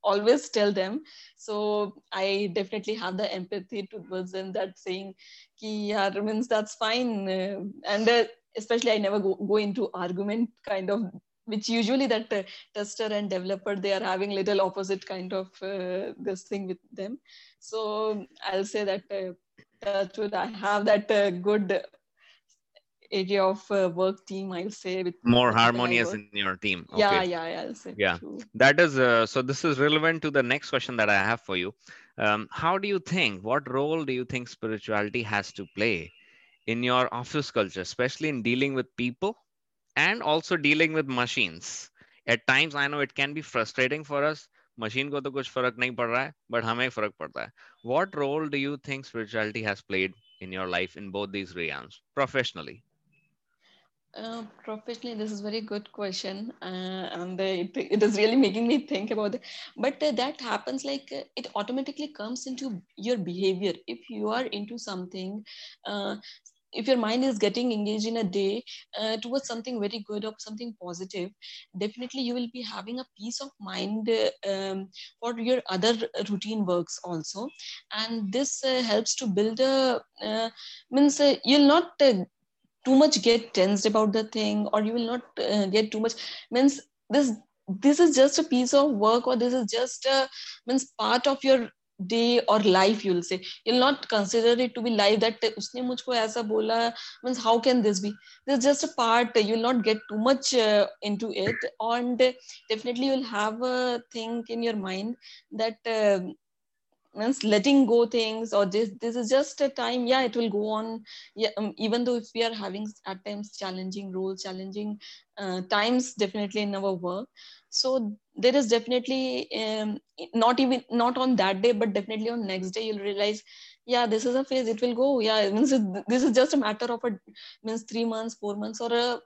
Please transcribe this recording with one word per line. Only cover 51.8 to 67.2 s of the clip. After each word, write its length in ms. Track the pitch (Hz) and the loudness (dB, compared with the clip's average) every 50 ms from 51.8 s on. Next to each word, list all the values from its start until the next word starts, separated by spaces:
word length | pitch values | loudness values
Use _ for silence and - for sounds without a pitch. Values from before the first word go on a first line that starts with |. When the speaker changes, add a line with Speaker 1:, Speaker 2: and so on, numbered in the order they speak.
| 60 73 - - _ _ _ | -12 -16 -20 -20 _ _ _
Speaker 2:
professionally? 680 | - 139 127 - 135 120 - - - 76 65 - 117 _ _ _ _ _ _ _ _ _ _ _ _ _ _ _ _ _ _ _ _ _ _ _ _ _ _ _ | -4 -4 -2 0 -2 -2 -2 -6 -10 -14 -14 -16 -20 _ _ _ _ _ _ _ _ _ _ _ _ _ _ _ _ _ _ _ _ _ _ _ _ _ _ _
Speaker 1:
Uh, 260 | - 214 226 226 233 220 214 _ _ - | -14 -14 -12 -12 -12 -14 -16 _ _ -12
professionally, 500 | - 220 214 _ - 240 226 - 247 233 | -12 -12 -10 _ -12 -12 -10 -10 -10 -6
this 160 | 214 214 214 | -6 -6 -6
is 100 | 214 202 | -6 -8
very 200 | 202 208 208 226 | -8 -6 -6 -6
good 320 | 214 220 208 208 208 - | -6 -6 -8 -8 -8 -10
question, 600 | - - 208 196 185 - - 190 190 196 220 233 - _ | -10 -8 -6 -6 -6 -6 -8 -8 -8 -8 -10 -12 -12 _
uh, 20 | - 185 185 185 185 185 185 185 185 - | -10 -8 -6 -6 -6 -6 -6 -6 -8 -8
and, 280 | - 175 175 185 185 180 | -8 -8 -8 -8 -4 -2
uh, 40 | 190 | -2
it, 320 | 190 190 175 180 185 - | -2 0 -2 -4 -4 -4
it 260 | 269 - - 196 220 | -6 -4 0 2 4
is 140 | 214 208 208 | 4 4 4
really 200 | 196 208 220 233 | 4 2 4 6
making 300 | 269 262 196 185 220 233 | 6 4 4 2 0 2
me 120 | 233 311 277 262 | 2 2 2 2
think 240 | - 285 190 202 214 | -2 -4 -4 -2 -2
about 240 | 220 214 214 208 202 | -2 -2 -2 -2 -4
it। 80 | 247 - - - - - - _ | -6 -10 -14 -16 -16 -16 -16 _
But, 260 | - - 269 285 - | -2 -2 -2 -2 0
uh, 100 | 302 302 | 0 0
that 280 | 262 220 247 277 302 - | 0 0 -2 -2 -4 -8
happens, 440 | 262 233 214 - - - 262 262 - | -6 -4 -4 -4 -4 -6 -8 -6 -6
like, 280 | 277 277 277 277 - | -6 -6 -6 -8 -10
uh, 100 | 269 277 - _ _ | -12 -12 -12 _ _
it 100 | - 254 - - | -12 -12 -6 -6
automatically 540 | 208 202 208 247 262 269 277 285 - 294 294 | -6 -4 -2 -4 -4 -4 -6 -8 -8 -10 -10
comes 380 | - - 208 220 247 247 - | -8 -10 -10 -8 -8 -10 -10
into 360 | 269 262 254 269 269 208 175 _ _ _ | -10 -10 -8 -8 -8 -8 -10 _ _ _
your 200 | - 196 226 247 220 | -8 -2 -2 -2 -2
behavior। 560 | 180 165 175 180 196 190 190 180 202 190 165 - _ | -2 -6 -4 0 0 0 0 0 -2 -4 -4 -4 _
If 220 | - 233 - - - | -12 -12 -12 -12 -14
you 180 | 233 208 208 214 | -8 -6 -4 -2
are 140 | 220 247 262 | -2 -2 -4
into 320 | - - 202 208 208 240 233 | -4 -6 -8 -10 -10 -12 -12
something, 640 | - 214 196 185 180 180 185 190 185 190 202 214 214 - - - - - - _ _ | -10 -10 -8 -10 -10 -10 -10 -10 -10 -8 -10 -10 -14 -16 -18 -18 -18 -20 -20 _ _
uh, 300 | 196 208 202 196 202 208 208 - - - - _ - _ _ _ _ - - | -8 -6 -4 -4 -6 -6 -8 -12 -18 -20 -20 _ -20 _ _ _ _ -10 -6
if 60 | 220 254 | 2 2
your 60 | 262 247 226 | 2 2 2
mind 200 | 214 226 247 | 0 0 0